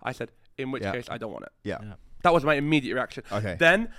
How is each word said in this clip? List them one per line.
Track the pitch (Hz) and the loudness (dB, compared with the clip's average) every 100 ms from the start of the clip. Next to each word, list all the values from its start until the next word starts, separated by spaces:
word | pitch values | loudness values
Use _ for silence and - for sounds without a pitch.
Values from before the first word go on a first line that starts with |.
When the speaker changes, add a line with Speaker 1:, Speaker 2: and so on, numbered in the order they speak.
Speaker 1:
I | - | -10
said, | 127 117 _ _ - | -8 -12 _ _ -10
"In | 131 | -8
which | 131 | -6
Speaker 2:
Yeah. | 101 | -4
Speaker 1:
case, | 123 123 | -6 -8
I | 117 | -10
don't | 110 | -10
want | 58 - | -12 -16
it." | _ | _
Speaker 2:
Yeah. | 104 92 | -8 -8
Speaker 3:
Yeah. | 107 98 - - | -10 -16 -18 0
Speaker 1:
That | 175 | 4
was | 170 147 | 4 4
my | |
immediate | 143 147 156 123 | 2 4 2 2
reaction. | 127 120 - - | -4 -6 -10 -6
Speaker 2:
Okay. | - 104 90 | -4 -2 4
Speaker 1:
Then | 165 190 226 | 6 6 2